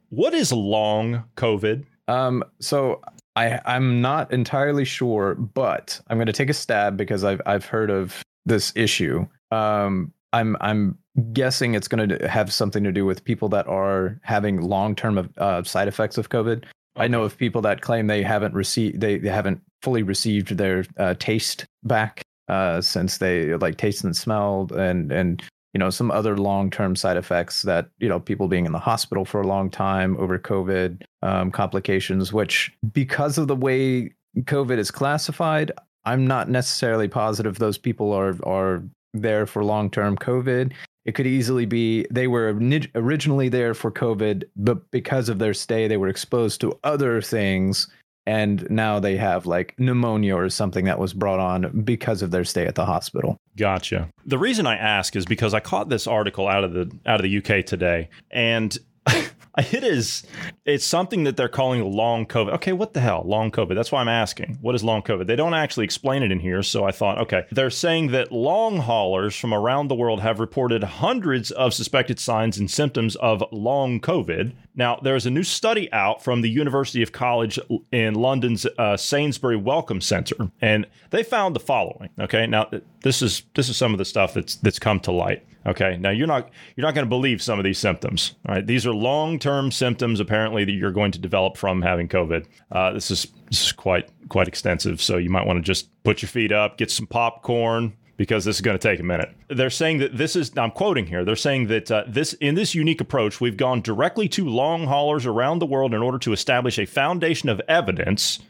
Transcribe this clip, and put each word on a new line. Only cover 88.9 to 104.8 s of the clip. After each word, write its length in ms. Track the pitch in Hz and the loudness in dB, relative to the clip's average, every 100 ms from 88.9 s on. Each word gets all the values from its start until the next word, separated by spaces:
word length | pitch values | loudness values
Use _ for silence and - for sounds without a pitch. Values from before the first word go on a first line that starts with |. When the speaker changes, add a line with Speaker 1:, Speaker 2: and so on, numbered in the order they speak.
Speaker 1:
long-term 760 | 107 120 147 156 160 147 139 135 | 0 2 2 0 0 0 0 0
symptoms 500 | - 127 113 120 110 | 0 0 2 0 0
apparently 420 | 104 110 110 107 | 0 0 2 0
that 80 | 101 | 0
you're 200 | 101 98 | 0 0
going 200 | 95 101 | 2 0
to 80 | 87 | 0
develop 380 | 92 98 95 - | -2 2 0 0
from 240 | 98 92 | -2 0
having 260 | 90 87 87 | 2 0 0
covid. 380 | 92 80 82 78 _ _ | 0 0 -2 -4 _ _
Uh, 220 | 92 92 | 0 0
this 180 | 101 - | 0 -4
is, 160 | 95 - - - | -4 -4 -12 -6
this 140 | 107 - | 0 0
is 60 | |
quite, 360 | - 98 90 - _ - | 0 0 0 -2 _ -2
quite 180 | 95 87 | 0 0
extensive, 540 | - 98 87 92 85 | 0 -2 0 -2 -2
so 160 | - 90 | 0 0
you 120 | 87 | 2
might 160 | 92 - | 2 2
wanna 160 | 90 | 0
just 280 | 85 90 - _ | 0 -2 -4 _
put 180 | - 104 | 0 0
your 80 | - | -2
feet 240 | 120 107 | -2 2
up, 240 | 104 107 - | 2 0 -2
get 120 | 110 | -4
some 160 | - 113 | -4 -2
popcorn, 840 | 117 117 - - 120 113 113 117 - _ - | 0 0 -2 -2 0 2 0 -2 -6 _ -4
because 300 | 104 110 92 | 0 0 0
this 100 | 101 | 0
is 60 | |
gonna 160 | 107 95 | 0 2
take 240 | 113 95 | 2 0
a 20 | |
minute. 260 | 87 85 73 - _ | 0 -2 -2 -8 _
They're 200 | 123 131 | -2 -2
saying 300 | - 160 156 | 0 0 2
that 160 | 135 123 | -2 -2
this 200 | 151 180 | 0 0
is, 140 | 151 - | -2 -2
I'm 140 | 117 | -2
quoting 340 | - 202 147 90 | 0 0 0 -2
here, 200 | 87 90 | -2 0
they're 100 | - | 0
saying 320 | 147 135 110 | 0 0 0
that, 240 | 110 - | -2 0
uh, 140 | 107 120 | -2 0
this, 260 | 110 156 | -2 -2
in 220 | - 143 165 | -2 0 2
this 180 | 208 | 0
unique 280 | 170 156 156 | 0 0 0
approach, 400 | - 135 107 - | -2 0 0 0
we've 160 | 120 101 | -2 2
gone 240 | 131 123 | 0 0
directly 480 | 110 107 165 - 208 | -2 0 0 0 -2
to 200 | - 165 | 0 0
long 360 | 117 147 165 | 0 0 0